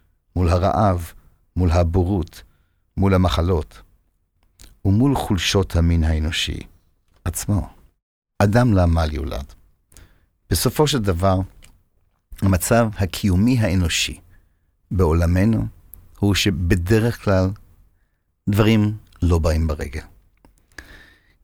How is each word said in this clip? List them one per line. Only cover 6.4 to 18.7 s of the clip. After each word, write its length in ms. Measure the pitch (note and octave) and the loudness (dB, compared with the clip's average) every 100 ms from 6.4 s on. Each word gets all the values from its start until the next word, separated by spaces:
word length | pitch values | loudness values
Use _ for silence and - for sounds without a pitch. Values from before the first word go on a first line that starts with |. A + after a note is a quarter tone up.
| - - - _ _ _ _ _ - | -6 -8 -14 _ _ _ _ _ -10
עצמו. 440 | - - G2+ D#2 - _ _ _ _ _ - | -8 -4 -4 -4 -12 _ _ _ _ _ -2
אדם 340 | G#2 A2 B2 | 2 2 4
לעמל 400 | G2 F2 E2 D#2+ | 4 4 2 0
יולד. 400 | C#2 C#2 - C#2 - _ _ _ - - _ _ _ - | -4 -8 -10 -12 -18 _ _ _ -20 -20 _ _ _ -6
בסופו 380 | E2+ B2+ - D3+ | -2 -2 0 0
של 120 | C#3 | 0
דבר, 400 | G2+ F2 F#2+ F#2+ F#2 - - _ _ _ _ _ _ - | -2 0 0 0 -2 -10 -20 _ _ _ _ _ _ -4
המצב 480 | G2 F#2 - A#2 A2+ G#2 | 0 0 2 2 2 -2
הקיומי 600 | G2 - G#2+ F2+ A2+ C3 | -6 -2 0 2 2 2
האנושי 600 | G#2+ F#2 E2+ - - D2 - - _ _ _ _ - | 0 0 0 -2 -6 -8 -20 -20 _ _ _ _ -6
בעולמנו 760 | F#2 F2 E2 E2+ F2+ G#2 A2 A2 - - - - - | 0 2 2 2 2 2 0 -2 -8 -20 -20 -20 -4
הוא 160 | G2+ G2 | -2 0
שבדרך 880 | G#2 F#2+ F2 F#2+ E2+ A2 A2+ - | 0 -2 0 0 2 0 0 -2
כלל 260 | - F#2+ F#2 G#2 - _ _ _ _ _ _ _ - | -2 0 0 -4 -14 _ _ _ _ _ _ _ -2
דברים 480 | G2+ G#2+ | 2 2